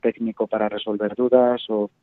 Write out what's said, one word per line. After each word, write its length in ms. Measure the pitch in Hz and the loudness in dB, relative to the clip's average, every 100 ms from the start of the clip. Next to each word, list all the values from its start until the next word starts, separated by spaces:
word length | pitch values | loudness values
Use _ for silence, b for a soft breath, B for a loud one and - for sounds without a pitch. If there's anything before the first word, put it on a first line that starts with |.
técnico 460 | 117 - 113 - 107 | -2 -2 -4 -2 -2
para 220 | 110 107 | 0 -2
resolver 460 | 104 - 104 104 104 | -4 -6 -4 -4 -2
dudas 460 | 123 127 123 123 - | 2 4 4 0 -2
o, 200 | 107 104 _ | -2 -2 _